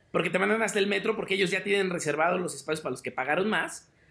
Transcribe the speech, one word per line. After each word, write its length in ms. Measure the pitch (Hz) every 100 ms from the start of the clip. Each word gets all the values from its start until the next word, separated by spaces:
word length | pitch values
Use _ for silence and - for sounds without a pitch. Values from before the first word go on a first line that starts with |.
| _
porque 180 | 175 175
te 80 | 180
mandan 240 | 196 220
hasta 160 | 214 202
el 80 | 202
metro 300 | 196 214 214
porque 180 | -
ellos 160 | 196 180
ya 140 | 190
tienen 260 | 202 202 190
reservados 500 | 175 156 147 165 185
los 140 | 170
espacios 260 | - - 156
para 100 | 139
los 100 | 127
que 80 | 127
pagaron 380 | - 131 156 208
más. 420 | 180 330 - - _ _